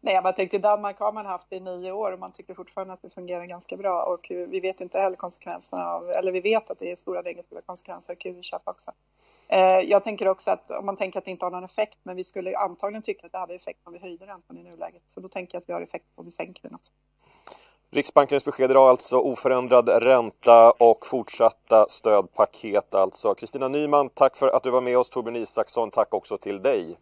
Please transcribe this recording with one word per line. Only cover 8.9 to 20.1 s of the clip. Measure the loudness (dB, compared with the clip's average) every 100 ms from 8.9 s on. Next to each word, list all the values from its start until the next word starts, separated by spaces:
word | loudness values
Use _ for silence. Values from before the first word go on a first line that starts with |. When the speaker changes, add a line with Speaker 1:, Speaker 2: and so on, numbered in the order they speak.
| -20 _ _ _ _ _
Speaker 1:
Eh, | 4 6 4 4
jag | 2
tänker | 0 -4 -2
också | -2 -4
att | -6 _
om | -10 -8
man | -8
tänker | -8 -8
att |
det | -12
inte | -10 -10
har |
någon | -10
effekt, | -14 -6 -6 _
men | -16 -14
vi |
skulle | -12 -10 -8 -6
antagligen | -6 -6 -10 -10
tycka | -10 -12 -12
att |
det | -14
hade | -12
effekt | -14 -16 -18
om | -20
vi | -20
höjde | -18 -18 -20
räntan | -20 _ -20
i |
nuläget. | -20 -16 -16 _ _
Så | -20
då | -16
tänker | -14 -14
jag | -16
att | -10
vi |
har | -12
effekt | -10 -16 _
om | -20
vi | -20
sänker | -14 -16 -16
den | -20
också. | -20 -20 _ _ _ _ _ -20 -20 _ _ _
Speaker 2:
Riksbankens | -6 0 2 2 0
besked | -4 -2 2
idag, | 6 6
alltså | 4 0 0
oförändrad | 0 -2 -2 -2 4 4 6
ränta | 2 4